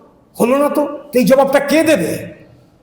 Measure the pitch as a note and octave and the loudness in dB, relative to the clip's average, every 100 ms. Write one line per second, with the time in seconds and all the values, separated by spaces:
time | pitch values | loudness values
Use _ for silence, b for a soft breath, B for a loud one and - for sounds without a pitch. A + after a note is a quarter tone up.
0 | - _ _ - A3+ C4+ C#4+ D4 D4 - | -20 _ _ -4 -2 0 0 -2 -4 -6
1 | - B3 A#3+ C4+ C4+ C#4 - D4+ D#4+ C#4+ | -4 0 2 2 2 0 0 0 2 0
2 | D#3 - - - - - _ _ | 0 -6 -10 -18 -20 -20 _ _